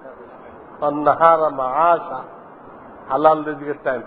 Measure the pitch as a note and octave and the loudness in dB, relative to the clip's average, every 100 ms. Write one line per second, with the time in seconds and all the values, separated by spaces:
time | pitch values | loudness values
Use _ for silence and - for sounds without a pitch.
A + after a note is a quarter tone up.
0 | - - - - - - - - D3 D3 | -20 -20 -20 -20 -20 -20 -20 -6 -4 0
1 | D3 C3+ E3 E3 D#3 C3+ B2+ C#3 E3+ E3 | 0 4 4 4 0 -2 -4 0 2 2
2 | - B2+ - - - - - - - - | -2 -14 -14 -20 -20 -20 -20 -20 -20 -20
3 | - C3+ D#3 D#3 D3+ C#3+ C#3+ C#3+ C#3+ B2 | -6 0 2 2 -4 -10 -10 -8 -6 -6